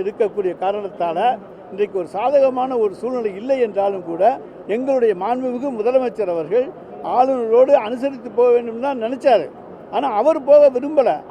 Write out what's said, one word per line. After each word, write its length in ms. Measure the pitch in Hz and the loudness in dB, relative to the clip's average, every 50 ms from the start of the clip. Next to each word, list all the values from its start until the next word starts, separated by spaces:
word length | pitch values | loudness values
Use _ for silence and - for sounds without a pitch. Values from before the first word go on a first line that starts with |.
| 185 | -4
இருக்கக்கூடிய 500 | 202 208 - 214 196 202 208 190 180 165 - 185 | -4 -2 -2 -2 -2 -2 -2 -4 -4 -4 -2 -4
காரணத்தால 540 | 190 202 208 202 185 160 - 170 170 160 175 214 247 240 202 - - - - - - 196 | -4 -4 -4 -6 -10 -6 -6 -4 -4 -2 0 0 0 -2 -2 -8 -16 -20 -20 -20 -12 -6
இன்றைக்கு 240 | 190 208 190 196 190 170 | -4 -4 -4 -4 -6 -8
ஒரு 60 | 151 - | -6 -6
சாதகமான 640 | 190 226 269 294 277 269 262 254 254 254 262 262 240 214 | -4 0 2 4 4 4 2 2 0 -2 -2 0 0 0
ஒரு 100 | 202 180 - | -2 -2 -4
சூழ்நிலை 320 | 214 247 254 247 226 208 185 196 | -6 -6 -4 -4 -4 -6 -6 -6
இல்லை 180 | 226 269 269 262 240 | -4 -2 0 0 0
என்றாலும் 400 | 214 185 196 196 196 196 185 170 170 | 0 0 -2 -2 -2 -2 -4 -6 -8
கூட, 120 | 170 165 190 233 269 - - - - - - - 202 | -2 0 2 2 2 0 -6 -14 -18 -14 -8 -6 -4
எங்களுடைய 380 | 240 262 277 269 254 233 220 196 180 190 | -2 -2 0 0 2 2 2 0 0 -2
மாண்புமிகு 480 | 220 247 254 262 254 240 247 269 285 247 214 | -4 -2 -2 -4 -4 -6 -4 -6 -6 -4 -2
முதலமைச்சர் 560 | 208 240 254 262 254 240 - 226 208 180 170 | 0 0 0 2 0 -2 -4 -4 -4 -4 -4
அவர்கள் 340 | 165 156 147 202 247 262 359 - - - 190 - - - 165 190 | -4 -4 -2 0 0 0 -2 -6 -14 -18 -18 -16 -12 -8 -2 0
ஆளுநரோடு 580 | 240 262 269 269 247 233 220 226 240 262 285 277 254 220 | 2 2 2 0 -2 0 2 4 4 6 6 4 4 2
அனுசரித்து 440 | 214 247 233 262 277 277 240 226 240 208 240 | 0 -4 -4 -4 -4 -4 -6 -10 -6 0 2
போக 100 | 247 247 240 | 4 4 4
வேண்டும் 280 | 240 233 233 220 233 254 | 2 0 -2 -6 -6 -6
தான் 160 | 285 269 240 226 | -6 -4 -4 -4
நினைச்சாரு. 420 | 226 269 254 - 277 233 185 143 - - - - - - - - - - | -6 -6 0 2 4 4 4 4 -2 -8 -16 -20 -20 -20 -20 -14 -6 -4
ஆனா 100 | 220 277 269 214 208 | -2 -2 0 0 2
அவர் 260 | 240 302 320 311 262 277 | 2 2 2 2 4 6
போக 120 | 294 294 294 277 254 | 8 8 8 6 4
விரும்பல. 340 | 247 285 285 311 294 247 196 156 147 - - | 2 -2 0 2 2 2 2 0 -2 -4 -2